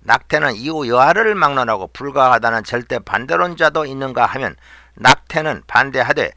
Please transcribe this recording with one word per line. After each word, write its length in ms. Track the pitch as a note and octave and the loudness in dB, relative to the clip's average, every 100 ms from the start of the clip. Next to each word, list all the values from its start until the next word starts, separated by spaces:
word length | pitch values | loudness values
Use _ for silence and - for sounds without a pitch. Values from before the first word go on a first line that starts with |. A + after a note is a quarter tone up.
낙태는 560 | - A#2 - D3+ D3 G#2+ | -2 -2 0 -2 0 -2
이후 300 | C3+ D#3+ B2+ | -6 -4 0
여아를 460 | A#2+ C#3 F3+ A3 | 4 4 4 0
막론하고 540 | G3+ D3+ C#3 A#2+ G#2+ F2+ | 2 0 0 -2 -2 -6
불가하다는 800 | - C#3 C#3 C3 A#2+ A#2 A2+ G#2+ | -10 -6 2 4 4 2 -2 -4
절대 340 | B2 A#2+ B2 | -8 -6 -8
반대론자도 880 | - G#2+ C3 E3+ F3+ E3 D#3 D#3 D3 | -4 -6 -2 -2 -2 0 0 0 -4
있는가 400 | C3+ C3+ B2+ A#2+ | -6 -6 0 0
하면 280 | C3 A#2+ - _ - _ | 0 -6 -8 _ -20 _
낙태는 680 | - - - - E3 D#3 G#2+ - | 0 2 2 0 -4 -4 -6 -2
반대하되 680 | A#2+ C3+ C3 A#2+ C#3+ F2+ | 0 0 0 -2 0 -2